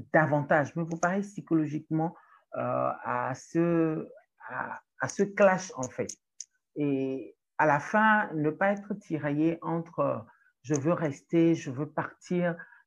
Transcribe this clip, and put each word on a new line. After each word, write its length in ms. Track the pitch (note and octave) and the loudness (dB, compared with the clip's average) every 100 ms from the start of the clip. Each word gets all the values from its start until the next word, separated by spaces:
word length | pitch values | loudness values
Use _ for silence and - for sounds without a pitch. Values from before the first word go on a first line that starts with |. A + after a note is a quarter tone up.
| - | 2
davantage, 640 | G#3+ G3+ D3 C#3 D#3+ C#3 E3+ | 2 4 2 2 2 2 -2
me 80 | |
préparer 360 | E3 E3 F3 G3 | -6 -2 -2 -2
psychologiquement, 920 | G3+ - - D#3+ D3+ D3+ - D#3 E3 - _ _ _ - | -4 -10 0 0 0 -4 -4 -2 -2 -6 _ _ _ -6
euh, 340 | B2 B2+ C3 - | -2 0 0 -2
à 280 | A#2 B2 B2 | -4 -4 -4
ce, 720 | C3+ - E3 E3+ E3+ D#3+ D#3+ - - _ _ A#2 | -6 -4 0 2 2 2 0 -8 -14 _ _ -12
à, 300 | B2+ A#2+ - _ - | -8 -8 -10 _ -6
à 80 | C3 | -6
ce 140 | - | 0
clash, 500 | G3+ G3+ G3 F#3 - B2+ | -2 4 4 4 -4 -8
en 120 | B2+ | -8
fait. 220 | - G2 - _ _ - _ _ D3+ | -6 -8 -10 _ _ -20 _ _ -4
Et 600 | D3 C3+ C3+ C3 - - _ - | -2 0 -2 -6 -10 -20 _ 0
à 80 | D#3 | 2
la 120 | C#3+ | 2
fin, 500 | - G#3+ A3 G#3+ - | 2 4 4 4 2
ne 160 | D#3 D3+ | 0 0
pas 220 | D#3 G3 | 2 0
être 220 | G#3 - | 0 -4
tiraillé 640 | G3+ - D#3 D3 D3 E3 E3 | -10 -6 -4 -2 2 2 0
entre, 380 | - E3 E3 - | -4 -4 -6 -2
euh, 180 | C#3 A#2+ G#2+ _ _ _ | -2 -2 -6 _ _ _
je 120 | A#2+ | -4
veux 180 | D3 D3 | -2 0
rester, 600 | E3+ D#3 C3+ _ E3+ E3 | 0 -2 -4 _ 4 4
je 160 | D#3 D3 | 4 -2
veux 180 | B2 D3+ | -6 -6
partir, 680 | - E3+ - - F3+ F3 E3+ - - | -4 -6 -10 -4 0 0 -2 -10 -20